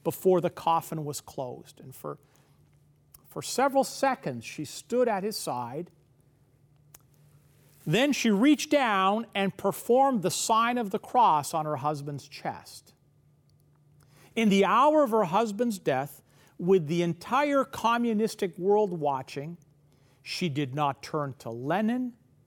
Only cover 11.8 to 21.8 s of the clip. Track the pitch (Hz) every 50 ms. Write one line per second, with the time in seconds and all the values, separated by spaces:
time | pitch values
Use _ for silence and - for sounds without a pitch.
11.8 | 123 151 156 143 143 147 147 135 - - - - - 165 117 - - - - -
12.8 | _ _ _ _ _ _ _ _ _ _ _ _ _ _ _ _ _ _ _ _
13.8 | _ _ _ _ - _ _ _ - - - 226 226 214 196 196 196 175 196 233
14.8 | 269 302 302 311 294 240 214 220 208 165 165 202 233 220 202 202 240 240 214 180
15.8 | - 160 139 127 139 147 - - _ _ _ _ _ _ _ - 175 175 196 190
16.8 | 156 143 170 170 175 170 160 170 - - 226 262 294 294 285 277 262 - - -
17.8 | - 226 233 240 240 233 226 208 226 214 - - 208 185 160 - 175 196 202 208
18.8 | 214 202 180 170 143 143 139 131 131 - - 139 139 156 175 - - _ _ _
19.8 | _ _ _ _ _ _ _ _ - - - - 180 175 135 147 147 127 127 147
20.8 | 151 139 135 - - - - 156 147 139 127 - - 123 117 117 123 143 165 196